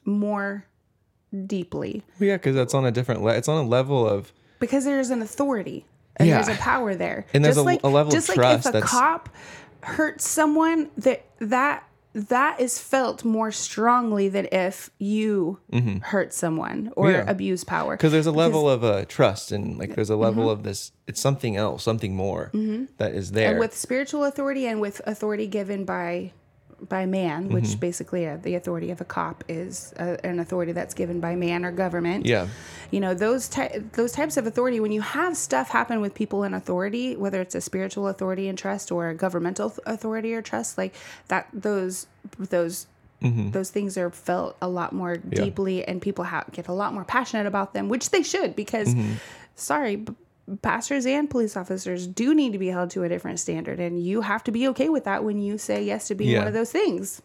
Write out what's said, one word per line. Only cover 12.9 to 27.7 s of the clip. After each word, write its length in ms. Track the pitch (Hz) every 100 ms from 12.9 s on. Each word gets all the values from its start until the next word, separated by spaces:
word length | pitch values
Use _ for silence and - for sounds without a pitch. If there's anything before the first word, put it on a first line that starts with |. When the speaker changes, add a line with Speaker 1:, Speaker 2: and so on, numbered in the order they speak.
| 269 240 214 233
Speaker 1:
more 260 | 220 220
strongly 800 | 208 - - 233 247 233 208 196
than 180 | 196 196
if 380 | 185 180 - - _
you 600 | 202 214 214 208 170 190 _
Speaker 2:
Mm-hmm. 240 | 120 120 98
Speaker 1:
hurt 360 | - 202 175
someone 580 | - 170 160 - - 214 -
or 160 | 185
Speaker 2:
Yeah. 140 | 185 190
Speaker 1:
abuse 360 | 190 196 185
power. 340 | - 165 147 156
Speaker 2:
'Cause 140 | 160
there's 160 | 156 156
a 40 |
Speaker 1:
Because 60 | 156
Speaker 2:
level 320 | 165 156 147
of, 140 | 127
uh, 200 | 117 101 101
trust 420 | - 123 101 -
and, 260 | 104 101 -
like, 180 | 101 -
there's 160 | 107
a 40 | 107
level 280 | 113 110
Speaker 1:
Mm-hmm. 80 | 113
Speaker 2:
of 120 | 104
this, 280 | 104 101 - _ -
it's 120 | -
something 380 | 139 135 120 101
else, 260 | 104 65
something 320 | - 113 107 95
more 360 | 95 90 78
Speaker 1:
Mm-hmm. 320 | 214 214 214 269 _
Speaker 2:
that 140 | 107
is 180 | - 92
there. 180 | 202 -
Speaker 1:
And 80 | 220
with 160 | 226 -
spiritual 480 | - 254 277 294
authority 440 | 285 285 277 269 254
and 120 | 214
with 220 | 208 202 -
authority 420 | 214 214 208 214
given 360 | 208 196 202
by, 480 | 190 185 175 175 185 - _ _ _ - -
by 160 | 190 185
man, 420 | 190 175 151 190
which 140 | 113
Speaker 2:
Mm-hmm. 160 | 110